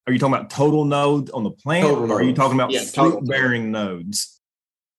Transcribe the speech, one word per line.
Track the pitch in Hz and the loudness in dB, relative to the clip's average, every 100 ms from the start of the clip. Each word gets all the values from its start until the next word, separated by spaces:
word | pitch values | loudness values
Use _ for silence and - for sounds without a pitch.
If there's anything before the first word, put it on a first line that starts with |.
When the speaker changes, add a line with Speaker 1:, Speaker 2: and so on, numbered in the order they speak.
| - | -2
Speaker 1:
Are | |
you | 127 | 0
talking | 139 127 | 2 0
about | - | -4
total | - 151 151 147 | 0 2 2 2
nodes | 143 143 147 131 | 2 2 2 -2
on | 131 | -6
the | 104 | -6
plant, | - 139 165 151 | -6 -4 0 2
Speaker 2:
Total | 131 117 | 2 0
Speaker 1:
or | 104 | 0
are | |
you | 127 | 2
Speaker 2:
nodes. | 127 | 2
Speaker 1:
talking | 135 131 | 2 2
about | 123 | 0
Speaker 3:
Yeah, | 131 | -2
total. | - - 139 | -4 2 2
Speaker 1:
fruit-bearing | 104 123 135 127 120 110 | 2 -2 0 0 0 -2
nodes? | 110 101 87 87 104 - _ _ _ _ _ _ | -4 -4 -6 -8 -8 -8 _ _ _ _ _ _